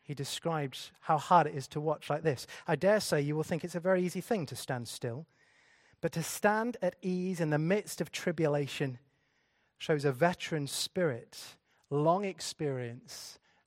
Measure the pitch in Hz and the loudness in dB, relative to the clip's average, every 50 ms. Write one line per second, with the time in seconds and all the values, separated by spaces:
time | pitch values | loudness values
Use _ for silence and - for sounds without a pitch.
0 | _ - 147 131 139 - - - - 165 165 156 143 135 - - - - _ _ | _ -14 -10 -10 -8 -8 -8 -6 -4 -2 -2 -2 -2 -4 -6 -10 -14 -16 _ _
1 | - - 160 147 - - 185 175 160 151 160 139 127 - - 151 151 160 151 - | 0 2 2 2 4 6 6 8 6 6 0 -6 -8 -6 -6 -4 -2 -2 -2 -2
2 | - - 147 156 160 160 131 - - - - - - - 160 143 - 190 214 214 | -2 -2 -2 2 2 0 0 0 -4 -12 -14 -10 -2 0 0 4 4 4 4 4
3 | - - 175 151 143 147 151 156 151 - 185 156 - 175 - 175 160 185 190 185 | 4 2 2 2 2 2 0 0 0 0 -2 -4 -4 -4 -6 -2 2 4 4 4
4 | 180 175 - 190 - - 240 202 151 - 131 - - - 135 123 120 - - - | 2 0 -2 -4 -2 -2 -2 -2 -2 -4 -6 -8 -4 -4 -4 -4 -4 -8 -10 -6
5 | - 120 117 139 165 _ _ _ _ _ _ _ _ _ _ _ _ _ _ _ | -6 -4 -4 -6 -10 _ _ _ _ _ _ _ _ _ _ _ _ _ _ _
6 | - 165 - 165 156 - - - - 208 208 220 226 247 233 - - 180 - - | -4 -4 -2 -2 -6 -6 -4 2 2 4 4 4 0 -2 -4 -2 -2 -2 -2 -2
7 | - 185 185 180 180 185 190 160 170 151 151 147 156 165 190 208 196 - - - | -4 -2 -2 0 0 -2 -2 0 0 2 2 2 4 2 2 0 0 -4 -6 -6
8 | 165 - - - - 180 170 156 165 147 143 143 143 135 - - 147 135 127 - | -6 -6 -6 -4 -2 -2 0 2 2 2 2 2 0 -2 -2 -4 -4 -4 -4 -8
9 | _ _ _ _ _ _ _ _ _ _ _ _ _ _ _ - - - 160 147 | _ _ _ _ _ _ _ _ _ _ _ _ _ _ _ -10 -2 0 0 2
10 | 139 147 131 120 165 170 180 - - - 170 156 143 131 - - - - - 190 | 2 2 2 4 4 4 2 0 -6 -4 -4 -4 -4 -4 -4 -4 -6 -4 -2 0
11 | 180 156 123 113 - - - - - - - _ _ _ _ _ _ - 143 143 | 0 0 0 -2 -8 -14 -18 -18 -18 -18 -20 _ _ _ _ _ _ -4 0 2
12 | 147 160 175 196 208 190 175 - - - - - 160 143 135 127 123 117 117 127 | 4 4 4 4 2 -2 -6 -6 -10 -10 -6 -4 -4 -4 -2 -4 -6 -8 -10 -12
13 | - - - - - - - - _ _ _ _ _ | -14 -16 -16 -16 -16 -16 -18 -20 _ _ _ _ _